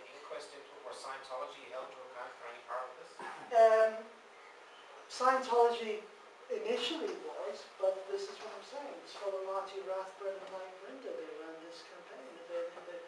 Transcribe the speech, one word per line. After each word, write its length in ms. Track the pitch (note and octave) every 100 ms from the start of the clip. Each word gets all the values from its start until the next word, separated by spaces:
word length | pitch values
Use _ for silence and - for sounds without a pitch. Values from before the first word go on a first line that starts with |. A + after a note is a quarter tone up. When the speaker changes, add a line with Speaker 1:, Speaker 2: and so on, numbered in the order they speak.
Speaker 1:
inquest 480 | - C#3+ - - -
into 160 | C#3 -
it 160 | -
where 160 | - -
Scientology 720 | - B2+ - C3 C#3+ - A#2+
held 160 | B2+ B2+ C3
to 40 | B2+
account 240 | D3+ - -
for 80 | -
any 80 | - -
part 240 | - -
of 20 | -
this? 120 | - - - - - A#3
Speaker 2:
Um, 480 | A3+ A3 A3 A3 - - - - - - - - - - -
Scientology 960 | - B3+ C4 A#3 A#3+ A#3 A#3 A3 G#3+ - - - - -
initially 640 | A3 A3 B3 - E4 - -
was, 400 | - - G3 - - -
but 240 | F#3+ F#3+ G3
this 160 | G3+ G3
is 80 | -
what 80 | -
I'm 160 | - -
saying. 280 | C#4+ C#4+ -
This 160 | - -
fellow 320 | G3+ F#3+ F#3+
Marty 320 | F#3+ G3 G3 F#3+
Rathburn 480 | F#3+ F#3+ - G3 F#3+
and 140 | F#3+
Mike 240 | F#3 F#3 -
Rinder, 320 | A3+ C4+ A3+ E3
they 160 | D#3+ D3+
ran 160 | D#3+ D#3+
this 240 | E3 E3+ -
campaign. 320 | - - - C5 B4+ B4+
The, 160 | B4+ B4+
the, 140 | - -
the, 120 | E3+